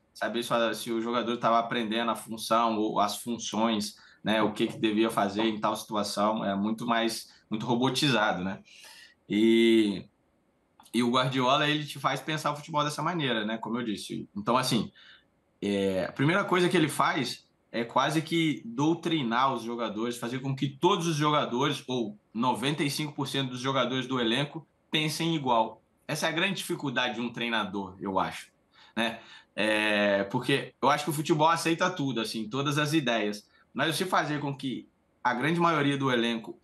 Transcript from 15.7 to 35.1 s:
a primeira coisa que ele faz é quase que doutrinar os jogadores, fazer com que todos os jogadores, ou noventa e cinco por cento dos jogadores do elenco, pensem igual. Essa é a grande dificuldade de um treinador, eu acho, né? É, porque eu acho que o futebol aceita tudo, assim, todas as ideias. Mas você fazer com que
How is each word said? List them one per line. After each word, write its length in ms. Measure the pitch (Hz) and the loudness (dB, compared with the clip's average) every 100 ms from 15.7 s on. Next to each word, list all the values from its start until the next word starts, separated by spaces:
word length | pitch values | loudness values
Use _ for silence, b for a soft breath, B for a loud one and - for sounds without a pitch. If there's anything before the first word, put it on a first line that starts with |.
| 101 98 92 - | 0 0 0 -4
a 60 | |
primeira 320 | - 139 196 | 0 2 2
coisa 240 | 196 180 180 | 2 2 4
que 80 | 180 | 4
ele 120 | 151 | 2
faz 600 | - 147 175 117 - _ _ _ | 2 0 2 -4 -6 _ _ _
é 140 | 113 | -6
quase 380 | 117 123 143 156 | 0 2 2 0
que 400 | 151 165 160 123 | 0 0 0 -2
doutrinar 880 | 117 117 151 165 175 165 120 117 135 | -6 0 0 2 0 -2 0 2 2
os 80 | 123 | 0
jogadores, 540 | 110 117 110 101 120 120 | -6 -4 -4 -4 -4 -4
fazer 240 | 117 131 | -6 -6
com 140 | 135 | -4
que 140 | 135 139 | -4 -4
todos 380 | - 180 196 165 | 0 2 2 0
os 100 | 151 | 0
jogadores, 640 | 151 147 123 120 147 135 - | 2 2 2 0 0 0 -4
ou 300 | 127 104 - _ | -4 -4 -8 _
noventa 500 | 110 127 107 131 160 | -2 0 0 -2 -2
e 80 | 147 | -2
cinco 220 | 143 151 | -2 -6
por 160 | 143 139 | -4 -4
cento 220 | 139 131 | -2 -4
dos 100 | 123 | -4
jogadores 460 | 131 135 120 131 127 | -2 0 0 -2 -2
do 140 | 131 | 0
elenco, 460 | 113 123 147 160 - _ _ | 0 0 -2 -6 -16 _ _
pensem 440 | 160 156 147 165 | -2 0 -2 -2
igual. 480 | 165 127 117 110 - _ _ - | 0 2 2 2 -4 _ _ -8
Essa 200 | 147 165 | -4 -2
é 20 | |
a 20 | |
grande 220 | 160 190 | 0 -2
dificuldade 640 | 185 - 170 143 123 123 110 | -2 -4 -4 -2 -2 -2 -2
de 40 | |
um 100 | 120 | -6
treinador, 640 | 117 120 113 98 101 95 92 | -4 -2 -2 -2 -4 -8 -8
eu 180 | 98 95 | -2 0
acho, 320 | 85 - - _ _ b b - | -2 -6 -16 _ _ b b -4
né? 240 | 113 113 B B B | -4 -4 B B B
É, 720 | - 107 107 107 104 104 98 | -2 0 2 2 2 4 2
porque 480 | 98 123 131 135 - _ | 0 -2 0 0 -2 _
eu 80 | 131 | 2
acho 160 | 147 | 2
que 60 | - | 0
o 20 | |
futebol 360 | 151 151 165 156 | -4 0 4 4
aceita 420 | 165 165 165 180 | 4 0 0 0
tudo, 300 | 180 139 113 | 0 -2 -2
assim, 280 | 107 113 107 | -4 -6 -6
todas 300 | 131 151 143 | -2 0 0
as 140 | 147 | 2
ideias. 540 | 160 123 113 104 104 b b b | 0 2 0 0 -4 b b b
Mas 220 | - 156 156 | -2 -2 0
você 100 | 185 | 0
fazer 340 | 196 151 147 | 0 0 -2
com 160 | 143 139 | -4 -6
que 320 | 135 117 - _ _ | -6 -8 -10 _ _